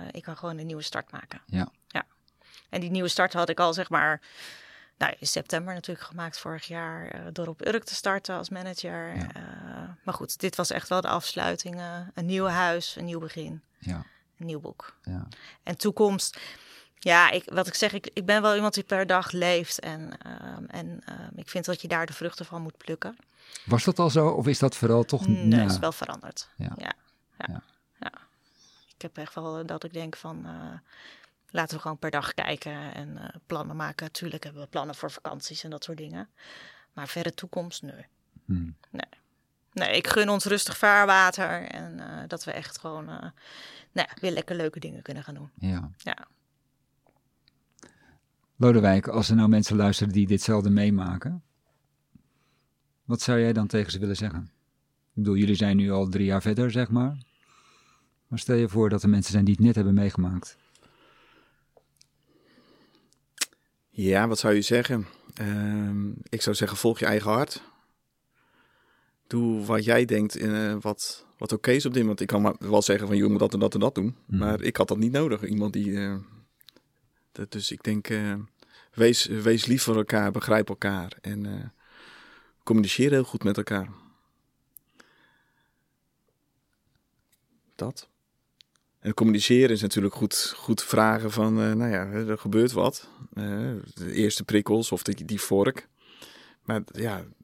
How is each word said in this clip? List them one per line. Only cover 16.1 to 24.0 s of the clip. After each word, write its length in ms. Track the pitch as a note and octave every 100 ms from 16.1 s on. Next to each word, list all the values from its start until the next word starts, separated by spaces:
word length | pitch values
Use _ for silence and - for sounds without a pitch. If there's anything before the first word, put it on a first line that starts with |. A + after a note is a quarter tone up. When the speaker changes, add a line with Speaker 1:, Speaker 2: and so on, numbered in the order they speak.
| G3 - - - - - - - _
Speaker 1:
ja, 320 | F3+ E3+ E3+
ik, 120 | F3+ -
wat 140 | F3+ F#3
ik 80 |
zeg, 180 | - G#3+
ik, 180 | G3 -
ik 140 | - F#3
ben 160 | G#3
wel 120 | G#3
iemand 200 | G#3 G#3
die 100 | G3+
per 220 | F#3+ F#3+ F#3+
dag 240 | F#3 F#3
leeft 500 | F3+ F3 F3 E3+ -
en, 380 | D#3+ D#3 D#3+ -
ehm, 460 | - - - -
en, 360 | - F3+ E3 E3+
ehm, 260 | - - - -
ik 100 | -
vind 160 | F#3
dat 160 | E3+ F3
je 80 | E3+
daar 180 | E3+ E3
de 60 |
vruchten 340 | D3 E3+ - E3+
van 160 | E3+
moet 140 | D#3+ -
plukken. 400 | - D#3+ - A#3 _ _ - -
Speaker 2:
Was 200 | - A#2
dat 140 | F#3+
al 120 | -